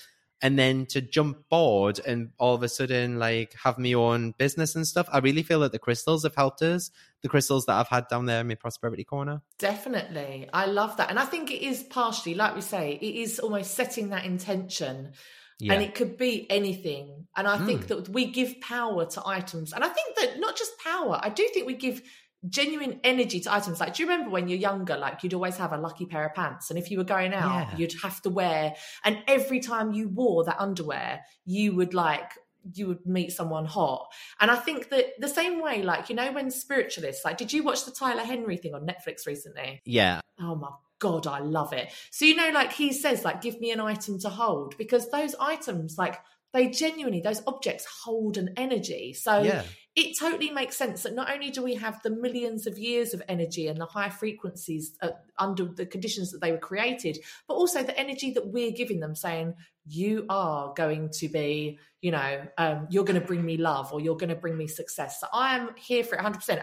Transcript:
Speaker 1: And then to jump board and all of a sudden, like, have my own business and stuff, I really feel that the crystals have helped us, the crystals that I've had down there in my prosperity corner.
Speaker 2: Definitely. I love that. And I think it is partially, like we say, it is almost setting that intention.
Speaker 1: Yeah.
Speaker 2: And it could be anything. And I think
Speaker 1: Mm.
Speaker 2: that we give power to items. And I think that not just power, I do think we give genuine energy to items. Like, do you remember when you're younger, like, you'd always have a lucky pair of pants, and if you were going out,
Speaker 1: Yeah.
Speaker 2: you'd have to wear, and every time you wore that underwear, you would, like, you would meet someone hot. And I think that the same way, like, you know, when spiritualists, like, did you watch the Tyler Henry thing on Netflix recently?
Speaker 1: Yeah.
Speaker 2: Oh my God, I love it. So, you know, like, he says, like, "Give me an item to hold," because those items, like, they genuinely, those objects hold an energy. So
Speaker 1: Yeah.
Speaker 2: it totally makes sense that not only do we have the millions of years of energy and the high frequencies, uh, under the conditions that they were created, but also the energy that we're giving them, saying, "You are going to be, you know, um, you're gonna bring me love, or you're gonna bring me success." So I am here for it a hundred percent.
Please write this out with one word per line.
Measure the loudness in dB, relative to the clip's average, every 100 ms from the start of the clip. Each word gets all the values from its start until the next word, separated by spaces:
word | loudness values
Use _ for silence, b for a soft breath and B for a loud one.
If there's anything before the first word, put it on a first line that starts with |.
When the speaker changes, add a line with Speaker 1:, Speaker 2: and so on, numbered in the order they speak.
| b b b _
Speaker 1:
And | 2 6
then | 4 4 0
to | -2
jump | 0 2 2 0 _
board | 6 6 6 4 2 -2
and | -2 -2 2
all | 4 4
of |
a | 2
sudden, | -2 0 2 2 0
like, | 2 0 -2 0
have | 0 2
my | 4
own | 6 6 4 2 2
business | 0 2 0 0
and | 0
stuff, | 2 4
I | 4
really | 6 4
feel | 4 4
that | 4
the | 2
crystals | 0 0 4 2
have | 4 4
helped | 4 4
us, | 2 2 -2 b b b
the | 2
crystals | 4 6 4 6
that | 4
I've | 6
had | 2 2
down | 0 2
there | 2
in | 0
my | -2
prosperity | -6 -4 -4 -4 -6
corner. | -4 -4 -6 -8 _
Speaker 2:
Definitely. | 0 0 -2 -4 -4 -8 -8 -10 -2
I | 0 2
love | 2 2 2
that. | 0
And | 2
I | 0
think | -2 -4
it | -4 -4
is | -4
partially, | -4 0 0 0 -4 0
like | 0 0
we |
say, | -4 -2 -2 -2
it | -4 -4
is | -4 -2
almost | -2 -2 -2 -2
setting | -2 -2 -4
that | -4 -2
intention. | -4 -2 -4 -2 -4 -4 -6 -12 B B B B B
Speaker 1:
Yeah. | 4
Speaker 2:
And | 4
it | 4 0
could | -4 2
be | 0 0 0
anything. | 0 2 -2 -4 -6 -8 -16 -10 -2
And | 2
I | 2 2
think | 0
Speaker 1:
Mm. | 0
Speaker 2:
that | -4 -2
we | 0 0
give | 2 0 -2
power | -6 -2 0 0 -2
to | -4 -4
items. | -4 -4 -8 -8
And | -2
I | 0
think | 0 -2 0
that | 0 0
not | -2 -2
just | -6 -6
power, | -4 0 0 0
I | 0
do | 2 2
think | 2 -2
we | -2
give | -2 -4 B B B _ -6
genuine | 0 0 0 -4 0
energy | 2 4 2 0
to | 0
items. | 0 0 -2
Like, | -2 0
do |
you | 0
remember | 0 0
when | -2 0
you're | 0
younger, | 0 0 -2 -2
like, | -2 -4
you'd | -4 -2
always | -2 -2
have | -4
a | -2
lucky | -6 -8 -6
pair | -2 -2
of |
pants, | -2 -4 -4 -6
and | -6
if | -4
you | -4
were |
going | 0 2 2 0
out, | 0 0 -2
Speaker 1:
Yeah. | -2
Speaker 2:
you'd | -2 -2
have | -6 -4
to | -2
wear, | 2 2 2 0 -2 B B
and | 0 0 4
every | 4 4 0
time | 0 -2 0
you | 0 -2
wore | 2 4 4 2
that | 0
underwear, | 0 -2 -2 -2 -4 -6 b b -4
you | 2 2 4
would, | 2
like, | 4 2 2 -4 -14 _ _ -16
you | -6 -4
would | -4 0
meet | 0 0
someone | -2 -4 -2 -2
hot. | 2 2 0 -6 B B 2
And | 4
I | 6
think | 2 -4 0
that | 2 2 0
the | -2
same | 0 0 0
way, | 0 0
like, | 2 0 0
you | -2
know, | -2
when | -2 -4
spiritualists, | -6 0 0 0 -2 -6 -2
like, | -4 -2
did | -2
you | 0
watch | 2 0 -4
the |
Tyler | -2 -2 0
Henry | -2 -2 -2 -4
thing | -4
on | -6 -8
Netflix | -8 -10 -10 -8
recently? | -8 -10 -10 -10 -10 2
Speaker 1:
Yeah. | 6 6 4 -6 _
Speaker 2:
Oh | -6 -6
my | -8 -14 _ _
God, | 0 0 -2
I | -4
love | -2 0 0
it. | -2 -6 B B
So, | 4 4
you | 6
know, | 4
like, | 4 2
he | 2 0
says, | 2 2 2
like, | 0 -2
"Give | -6 -4
me | -4
an | -2
item | -2 -4 -4 -4
to | -4
hold," | 0 0 0 -4 -8
because | 2 2 2
those | -2 -2 0
items, | -2 -2 -4 -6 -6 -2
like, | -2 -2 b b _
they | 4 4
genuinely, | 4 0 0 -2 0
those | 0 -2 -4
objects | -2 -4 -4 -8 -12
hold | -4 -2 0 0
an | -2 -2
energy. | 0 0 -2 -6 -8
So | -6 4 6
Speaker 1:
Yeah. | 6 2 -2 -10 _ 2
Speaker 2:
it | 2 2
totally | -2 0 -2
makes | -2 -4 -2
sense | -4 -2
that | -6 -4
not | -4
only | -4 -4
do | -4
we | -2 -2
have | -4 -4
the | -4
millions | -2 -2 -2 -2 -4 -6
of | -6
years | -2 0 0
of | -4 -4
energy | -2 -2 -2 -4
and | -4
the | -6
high | -4 -4
frequencies, | -4 -6 -6 -10 -10 -8 -6 -6 -6
uh, | -6 -6 -12 -4
under | -2 0
the | -4 -4 -8
conditions | -6 -6 -4 -6
that | -2
they | 0
were | 0
created, | -2 -2 -2 -2 -4 -6 B B -6
but |
also | 2 2 2
the | 0 -2
energy | -2 -2 -2
that | -2 -2
we're | -2 -2
giving | -2 -2 -2
them, | -4 -4
saying, | -4 -2 -4 -6 B _ -12
"You | -2 0 0 0
are | 0 2 0 -4 -2
going | 0 0 -4 -4
to | -2
be, | -2 0 0 -4 -8 b b
you | 0
know, | 0 0 -2 -6 0
um, | 2 2 2
you're | 2 4
gonna | 2
bring | 2 0 0
me | 2
love, | 2 2 -2
or | -2
you're | 0 0
gonna | -2 -2
bring | -4 -4
me | -4
success." | -6 -8 -6 -6 -6
So | -4
I | 0 2 2
am | -2 -10
here | 0 0
for | 2 0
it |
a |
hundred | -2 -2
percent. | -2 -2